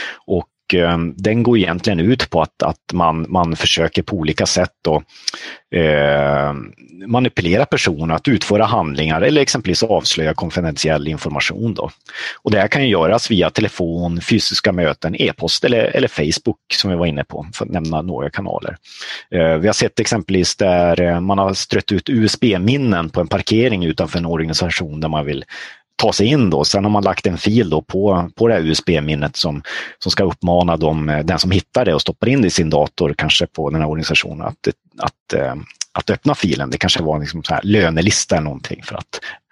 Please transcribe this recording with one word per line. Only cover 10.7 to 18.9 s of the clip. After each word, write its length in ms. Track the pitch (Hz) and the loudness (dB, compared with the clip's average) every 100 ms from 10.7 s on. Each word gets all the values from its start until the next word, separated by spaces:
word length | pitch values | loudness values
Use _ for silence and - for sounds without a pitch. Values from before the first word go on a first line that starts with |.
| 73 78 78 73 | -2 0 0 -2
information 680 | 76 73 73 - 87 113 | -6 -4 -4 -4 -2 -4
då. 160 | - - - _ - - - | -4 -6 -10 _ -12 -12 -6
Och 80 | - | 0
det 100 | 107 | 2
här 80 | 98 | 2
kan 140 | 147 | 2
ju 60 | 135 | 2
göras 420 | 95 80 113 - | 4 4 2 2
via 200 | 101 80 | 2 2
telefon, 680 | - 107 - 85 82 87 85 | 2 -2 -2 -4 -2 -2 -4
fysiska 520 | - 113 - - - | 0 0 2 -2 0
möten, 440 | 90 82 69 80 101 | 2 0 0 -4 -2
e-post 460 | 101 - 82 - | -2 -2 -4 -4
eller, 200 | - 120 | 0 0
eller 240 | - - 127 | 2 0 -2
Facebook 500 | - - - - 82 - | -2 -2 -2 -4 -6 -6
som 160 | - 98 | -4 -2
vi 60 | 87 | 0
var 100 | 87 | -2
inne 180 | 71 | -2
på, 220 | - - 78 | -6 -8 -12
för 100 | - | -10
att 80 | 110 | -6
nämna 300 | 90 80 80 | -6 -4 -4
några 280 | 85 69 71 | -4 -6 -6
kanaler. 460 | - 95 50 - 82 - | -6 -6 -6 -8 -12 -18